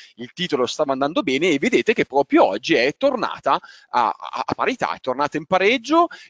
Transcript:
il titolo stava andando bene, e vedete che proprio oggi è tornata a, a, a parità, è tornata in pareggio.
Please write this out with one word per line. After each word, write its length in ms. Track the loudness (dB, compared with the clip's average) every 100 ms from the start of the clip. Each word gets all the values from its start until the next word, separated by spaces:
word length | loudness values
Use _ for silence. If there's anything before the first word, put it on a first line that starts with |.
| -20 -16
il 160 | -14
titolo 320 | -8 -4 -2 -2
stava 280 | -2 -2
andando 280 | 0 -2 -2
bene, 280 | -2 0 0
e 100 | 0
vedete 340 | 2 0 0
che 120 | 0 0
proprio 400 | 0 2 4 4
oggi 300 | 2 0 2
è 200 | 2 0
tornata 640 | -2 0 -4 -4 -2 -2 -4 -20 _
a, 180 | 0 0
a, 360 | -2 -10 -8 -6
a 80 |
parità, 400 | -4 -4 -2 -6
è 60 | -6
tornata 380 | -6 -4 -4 -4
in 80 | -2
pareggio. 640 | 2 2 0 2 2 2 -2